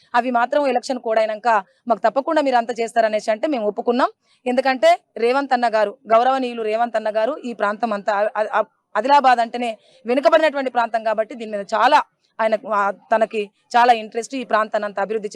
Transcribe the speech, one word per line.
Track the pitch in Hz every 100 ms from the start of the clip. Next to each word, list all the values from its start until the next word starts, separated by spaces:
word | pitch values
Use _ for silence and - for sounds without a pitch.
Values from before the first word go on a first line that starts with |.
| _
అవి | 240 247
మాత్రం | 240 247 294 285
ఎలక్షన్ | 240 - 247
కోడ్ | 233 220
అయినాక | 220 214 240 214 190 _ 233
మాకు | 208 220
తప్పకుండా | 262 285 311
మీరు | 277 247
అంత | 233 233
చేస్తారనేసి | 226 233 220 214 226
అంటే | 220 311
మేము | 262 208
ఒప్పుకున్నాం. | 202 233 240 349 - _ _ 247
ఎందుకంటే | 247 262 262 320 359 _ 220
రేవంత్ | 233 269 277
అన్న | 247 240
గారు, | 214 202 196 208
గౌరవనీయులు | 226 254 269 247 233
రేవంత్ | 214 220 240 226
అన్న | 214 214
గారు, | 226 311
ఈ | 240
ప్రాంతం | 233 202 208 233
అంతా | 202 202 202 214 214
ఆ-, | 214
ఆ-, | 202 214 _ _ 214
ఆదిలాబాద్ | 240 285 254 240
అంటేనే | 233 240 240 214 _ _ 220
వెనుకబడినటువంటి | 254 311 320 311 277 262
ప్రాంతం | 247 233 226
కాబట్టి | 220 214 220
దీని | 254 220
మీద | 208 196
చాలా | 214 247 294 - _ _ -
ఆయన, | 220 214 196
ఆ, | 208 202
తనకి | 196 _ 220 220 220 202 _ _ 240
చాలా | 247
ఇంట్రెస్ట్ | 226 214 233 220
ఈ | 262
ప్రాంతాన్ని | 233 214 214 214 208
అంతా | 196
అభివృద్ధి | 196 220 202